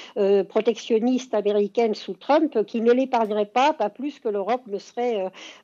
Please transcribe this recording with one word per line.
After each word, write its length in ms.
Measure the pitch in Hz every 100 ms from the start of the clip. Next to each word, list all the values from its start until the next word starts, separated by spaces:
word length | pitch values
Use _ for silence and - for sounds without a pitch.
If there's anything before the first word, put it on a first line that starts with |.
| - -
euh, 260 | 196 202
protectionnistes 920 | 190 220 220 226 - 220 240 254 -
américaines 600 | 214 202 208 202 220 226
sous 200 | 202 -
Trump 500 | 185 - 294 320 226 208
qui 140 | 233
ne 120 | 226
l'épargneraient 520 | 254 269 233 214 214 208
pas, 260 | 247 285
pas 180 | 311 208
plus 280 | 208 285 -
que 100 | 233
l'Europe 340 | 202 190 247 240
ne 120 | 196
serait, 480 | - - 247 220 185
euh, 20 | - - -